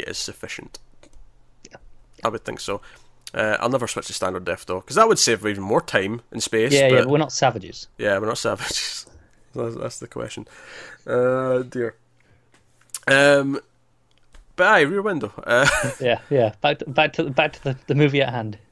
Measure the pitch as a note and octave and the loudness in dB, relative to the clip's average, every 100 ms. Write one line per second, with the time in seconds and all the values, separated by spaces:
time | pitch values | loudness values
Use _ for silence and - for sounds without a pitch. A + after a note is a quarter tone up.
0 | - - - - - - - - - - | -10 -10 -10 -12 -14 -14 -16 -20 -20 -20
1 | - - - - _ _ - - - - | -20 -20 -20 -20 _ _ -20 -20 -20 -20
2 | _ - A2+ A2+ - - - G2+ - - | _ -10 -8 -6 -8 -10 -8 -10 -12 -20
3 | - _ - - G#2+ G#2+ A#2+ B2+ A#2 - | -20 _ -10 -4 -2 0 0 0 -2 -6
4 | - - F#2+ F#2 F2+ F#2 - F#2 - D3+ | -8 -6 -4 -4 -6 -8 -6 -8 -2 2
5 | A3+ F#3 - G#2+ G#2+ G2 G2 C#3 - A2 | 4 4 2 0 -2 -4 -2 -2 0 0
6 | G2 A#2 - A#2 - A2 A#2+ C#3+ C3+ B2+ | 0 -4 -10 -10 -4 0 2 4 6 4
7 | B2+ D3 C#3+ - C3 A2 F2 - - - | 4 2 0 0 0 0 -8 -16 -18 -4
8 | G#2+ G2 G#2+ A#2+ A2+ G#2 - - - - | -2 0 -2 -4 -4 -4 -6 -6 -8 -10
9 | - - _ _ _ B2 A#2 A#2 A#2+ - | -14 -20 _ _ _ -8 -8 -6 -10 -10
10 | A#2+ - A#2+ - G#2+ - - - - - | -14 -10 -10 -12 -16 -20 -20 -20 -20 -16
11 | - B2 B2+ C3 C3 B2+ B2 B2+ A#2 - | -4 0 2 0 0 -2 -2 -4 -6 -8
12 | _ _ _ _ _ _ _ _ _ - | _ _ _ _ _ _ _ _ _ -12
13 | - C3+ C#3+ C#3 C#3 C#3 - _ _ _ | 0 4 6 6 2 -4 -10 _ _ _
14 | _ _ _ - - - F#3 G3+ C#3+ G3 | _ _ _ -20 -8 0 4 6 4 2
15 | G#3 D#3+ G#2 - - A#2+ D3 - B2+ - | -2 -2 -6 -8 2 4 4 2 -2 -2
16 | B2+ A2+ - C#3 A2 - D3 D3 - C3+ | 0 0 0 2 2 0 -2 -2 -2 0
17 | D3+ - C#3+ C3+ D3+ - C#3 C3 - C#3+ | 0 0 -2 0 0 -2 -6 -6 -2 2
18 | D3 C#3 C3 B2 A2 G#2 _ | 4 4 0 -2 -8 -10 _